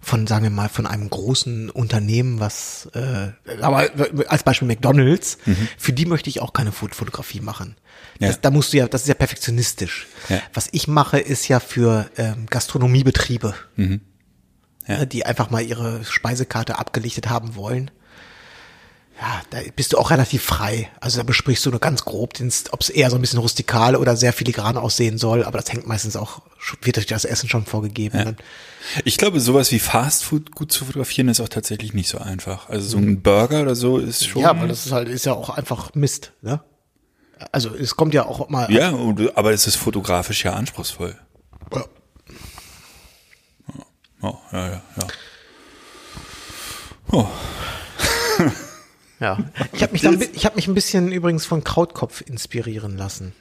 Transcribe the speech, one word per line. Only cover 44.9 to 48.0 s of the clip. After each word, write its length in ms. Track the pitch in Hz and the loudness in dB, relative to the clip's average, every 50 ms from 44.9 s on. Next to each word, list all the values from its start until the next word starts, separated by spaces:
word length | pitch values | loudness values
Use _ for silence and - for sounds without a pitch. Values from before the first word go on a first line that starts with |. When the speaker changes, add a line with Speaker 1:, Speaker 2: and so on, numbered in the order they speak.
| - - | -10 -10
Speaker 2:
ja. 100 | 95 92 - - - - - - - - - - - - - - - - - - - - - - - - - - - - - - - - - - - - - _ - - | -8 -8 -10 -14 -16 -20 -20 -20 -20 -20 -20 -20 -20 -20 -20 -20 -20 -20 -20 -20 -20 -18 -18 -18 -18 -16 -18 -18 -18 -16 -16 -14 -12 -12 -12 -14 -14 -18 -20 _ -12 -4
Oh. 160 | - 170 107 101 - - - - - - - - - - - - - - | 0 0 0 0 -4 -10 -10 -10 -10 -8 -8 -10 -10 -10 -14 -16 -8 -4